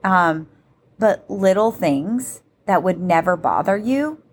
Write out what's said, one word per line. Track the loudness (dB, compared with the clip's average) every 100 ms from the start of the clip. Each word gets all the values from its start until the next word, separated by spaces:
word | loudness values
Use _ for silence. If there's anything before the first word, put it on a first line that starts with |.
Um, | 2 2 2 0 -8 _ _ _ _ _
but | 0 0 -6
little | 0 2 4 0
things | 0 -2 -2 -2 -4 -6 -16 _ _ 0
that | 0
would | 2 -2
never | 0 0 2 -2
bother | 0 0 0 -2
you | -2 -2 -2 -8 _